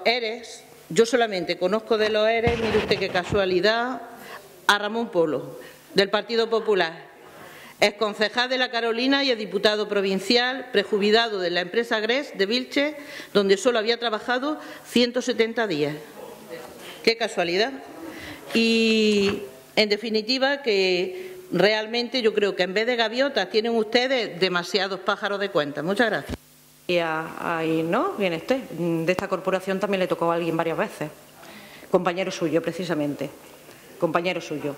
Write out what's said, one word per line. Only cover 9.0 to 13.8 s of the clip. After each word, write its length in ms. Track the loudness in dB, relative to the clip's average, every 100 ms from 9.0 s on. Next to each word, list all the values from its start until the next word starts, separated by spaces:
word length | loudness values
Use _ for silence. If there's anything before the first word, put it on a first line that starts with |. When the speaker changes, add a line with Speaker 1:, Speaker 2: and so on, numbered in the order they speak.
| 2 2
Speaker 1:
y 80 | 2
el 80 | 0
diputado 480 | -2 0 2 2 0
provincial 800 | 0 0 0 2 2 2 -2 -2
prejubilado 680 | 0 2 2 4 4 4 0
de 100 | -2
la 120 | -2
empresa 380 | 0 -2 0 0
Gres 380 | 0 0 -2 -2
de 80 | 0
Vilche, 500 | 0 -2 0 0 -2 -12 -14 -2
donde 240 | 2 4 4
solo 220 | 4
había 200 | 2